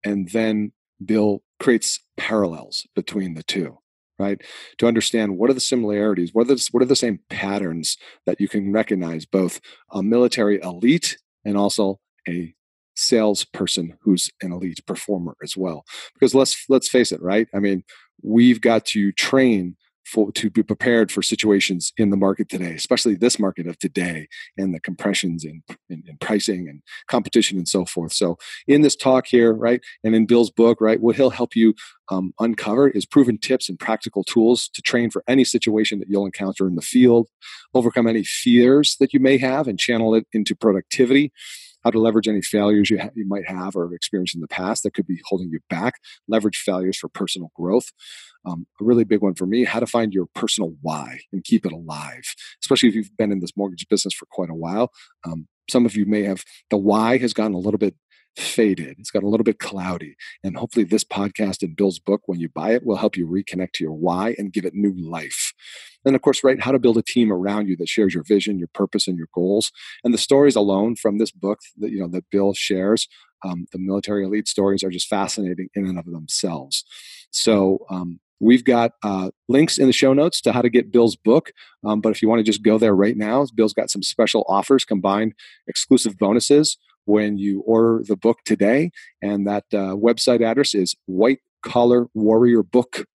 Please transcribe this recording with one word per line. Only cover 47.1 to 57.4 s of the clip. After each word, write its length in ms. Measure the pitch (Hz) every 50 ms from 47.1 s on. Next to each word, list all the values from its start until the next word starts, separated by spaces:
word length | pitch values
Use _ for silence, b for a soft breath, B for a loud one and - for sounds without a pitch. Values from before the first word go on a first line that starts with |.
| _ - 95 87 - 92 87 82 _
growth. 320 | - 85 87 98 123 - - _ B B B B B B B B B B
Um, 220 | 90 87 82 - _ _ _
a 40 | 104
really 220 | 113 120 120 113
big 160 | 95 110 101
one 140 | 104 98 90
for 100 | - 92
me, 180 | 92 107 120 123
how 160 | - - 117
to 80 | 117
find 260 | - - 120 113 107 95
your 120 | 95 87 - _
personal 380 | - 117 110 - 117 98 82 80 71
why 400 | 69 78 78 76 69 60 64 - - _
and 140 | - 95 -
keep 200 | - 117 - -
it 60 | 92
alive, 520 | 80 82 85 78 76 76 76 71 - - - - - B B B B B
especially 280 | - - 139 - - 117
if 60 | 98
you've 200 | 110 104 - _
been 140 | - 113 104
in 80 | 101 95
this 160 | 87 85 _
mortgage 320 | 98 101 98 90 85 - _
business 240 | 107 98 - 98 -
for 120 | - -
quite 240 | _ - - 92 85
a 60 | 82
while. 360 | 82 82 82 92 107 123 123 b b b b b _ -
Um, 220 | 82 82 82 80 _ _ _ _ -
some 160 | - 127 120
of 100 | 117 -
you 100 | 110 101
may 180 | 98 107 107 101
have, 200 | 101 95 92 - b b b b _
the 60 | 110
why 420 | 101 95 107 101 107 110 117 123 131
has 140 | 123 117 104
gotten 200 | -